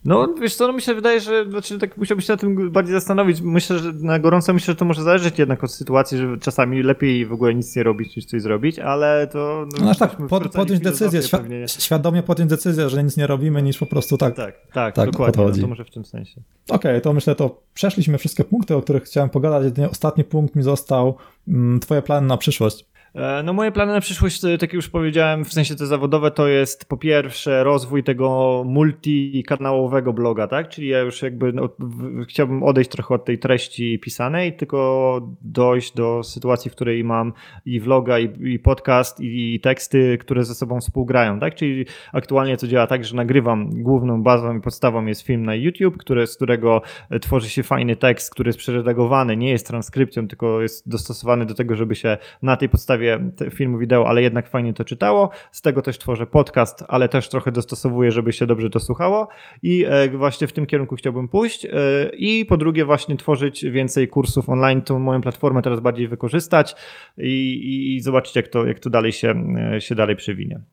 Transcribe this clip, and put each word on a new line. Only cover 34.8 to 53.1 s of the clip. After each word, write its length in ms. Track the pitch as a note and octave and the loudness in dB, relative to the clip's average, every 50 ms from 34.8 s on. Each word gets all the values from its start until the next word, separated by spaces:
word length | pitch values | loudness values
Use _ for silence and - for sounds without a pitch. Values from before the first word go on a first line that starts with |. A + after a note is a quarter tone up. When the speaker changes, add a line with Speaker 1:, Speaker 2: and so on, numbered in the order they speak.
| C3+ C3 C3 C3 C3 C3 B2+ B2 A#2+ A#2 A#2+ - | 0 2 2 2 2 0 0 -2 -4 -10 -16 -14
Speaker 1:
dojść 520 | - A2 G#2+ B2 B2 B2 B2 B2+ B2 - _ | -14 -8 0 2 2 4 4 2 -2 -4 _
do 280 | A#2+ A#2 A#2 A#2 A#2+ | -2 -2 0 0 -2
sytuacji, 480 | A2+ - - A#2+ - B2 B2 A#2 - A#2+ | -4 -8 -12 -6 0 0 0 0 -2 -8
w 40 | - | -8
której 300 | - B2+ A#2+ A#2 A#2 A#2 | -6 -2 -2 -2 -2 0
mam 280 | A#2 A#2 A2+ A2+ A#2 A2+ - - - - - _ | 0 0 0 -2 -2 -6 -10 -20 -20 -20 -16 _
i 160 | C3 B2 A#2 | -6 -6 -4
vloga, 380 | G#2 A#2+ C3+ C3 A#2+ A#2+ B2 A#2 | 0 2 2 2 4 2 2 2
i, 340 | A#2 A2 G#2 - - C3 | 2 0 -4 -6 -6 -4
i 60 | B2 A#2 | -4 2
podcast, 600 | - C3+ C3+ - - - C3 B2 B2+ - - - | 4 2 2 2 2 2 4 4 4 0 -4 -10
i, 340 | C3 A#2+ A#2 B2 A#2+ A#2 A#2 | -8 -6 -6 -4 -4 -4 -4
i 60 | G#2+ | 0
teksty, 580 | - C3 C3 - - - - C3+ C3 B2+ B2 A#2 | 0 0 0 0 -2 0 2 4 4 4 2 -2
które 260 | - - C3+ B2 B2 | -2 -2 0 0 0
ze 100 | A2+ A#2+ | -2 -4
sobą 260 | - C3+ A#2 B2 B2 | -8 -6 -4 -4 -6
współgrają, 600 | A#2 - - C3+ B2+ A#2+ B2+ B2+ A#2 A2 G2+ G#2 | -6 -6 -4 -4 -2 2 2 2 4 2 0 -2
tak? 140 | B2+ D#3+ D#3 | -4 -4 -4
Czyli 320 | - D#3+ C#3+ C3+ C3 B2+ B2+ - - - - | -2 -4 -4 -2 -4 -6 -8 -10 -20 -20 -6
aktualnie 440 | - C#3 B2+ - C3+ C3+ C3+ C3+ C3 | -6 -6 -4 2 0 2 2 2 -2
to 100 | B2+ - | -2 -2
działa 200 | A#2+ B2 B2+ A#2 | 0 2 2 4
tak, 180 | A2 B2+ B2+ A2+ | 2 0 -2 -2
że 120 | G2+ A#2 | -4 -4
nagrywam, 680 | B2 A#2+ A#2 C3 C#3 A#2 A#2+ A#2 G#2+ G#2 G2+ A2 A#2 | -4 0 4 4 4 4 4 0 0 -2 -4 -6 -4
główną 400 | A#2 A#2+ C3+ B2+ B2 B2 A#2 A2+ | 0 2 2 2 2 0 0 2
bazą 360 | A2 B2 B2 A#2+ A#2 A#2 A#2 A2+ | 4 4 4 4 4 -2 -4 -4
i 20 | |
podstawą 460 | - B2 - - - B2+ A2+ A2+ A2 | -6 -6 -4 0 0 0 0 0 -2
jest 160 | A2 G#2+ - | -4 -6 -6
film 200 | - - B2+ A#2 A2+ | -4 -4 -2 -2 0
na 80 | A2 A2 | -2 -2
YouTube, 420 | A2+ B2+ E3+ F3 - G3 F#3 E3+ | -2 -2 -2 -2 0 0 0 0
które, 300 | F#3 - - C3+ A#2+ A#2 | -2 -4 -2 0 0 0
z 100 | A2+ - | 0 -2
którego, 460 | _ C3 A#2+ B2 A2+ A2+ A#2 A2+ A2+ - - - - - - | _ 0 0 0 2 4 4 2 2 2 -4 -20 -20 -14 -6
e, 100 | - A#2 | -6 -6
tworzy 280 | - - C3+ C3 A2 A2 | -2 0 0 0 0 -2
się 120 | - - | -4 -6
fajny 340 | A#2+ - C#3 C3 B2 A#2+ A#2 | -2 -2 -2 0 0 0 0
tekst, 340 | - - B2+ A#2+ - - - | 2 4 2 2 2 -2 -12
który 180 | - - A#2+ A#2 | -6 -4 -2 -2
jest 100 | A#2 - | -2 -4
przeredagowany, 800 | - - A#2+ B2 A#2 B2 A#2+ A#2 B2 A#2 C3+ C3+ C3 A#2+ A2 | -6 -4 -4 2 2 2 4 4 2 4 4 2 2 2 0
nie 140 | A2 A#2+ C3 | 0 0 0
jest 160 | C3 A2+ - | 0 -2 -2
transkrypcją, 600 | - A#2+ A#2 G#2+ - - C3+ C3+ B2 - A#2+ A2+ G2+ | -4 -8 -8 -8 -6 0 0 0 0 0 -6 -6 -6
tylko 340 | - _ B2 A#2 A2 A2+ | -6 _ -2 0 0 0
jest 260 | A2+ A2 - - _ - | -2 -2 -4 -8 _ -8
dostosowany 580 | A2+ A2 - - A#2+ - - A#2 B2 A#2+ A#2 | -8 -8 -6 -8 -12 -8 0 0 0 0 0
do 80 | A2 A2 | -4 -4
tego, 220 | - B2 A#2 A2+ | -6 -2 -2 -2
żeby 180 | G#2+ A#2 G#2+ G#2 | -2 -2 -4 -4
się 240 | - - A#2 G#2 G#2 - - - _ | -2 -2 -2 -2 -2 -4 -20 -16 _
na 140 | - C3 C3 | 0 0 0
tej 120 | - C#3 C3+ | 2 2 0
podstawie 600 | - - - - C3 A2+ A#2 A#2 | 0 0 2 0 0 2 2 0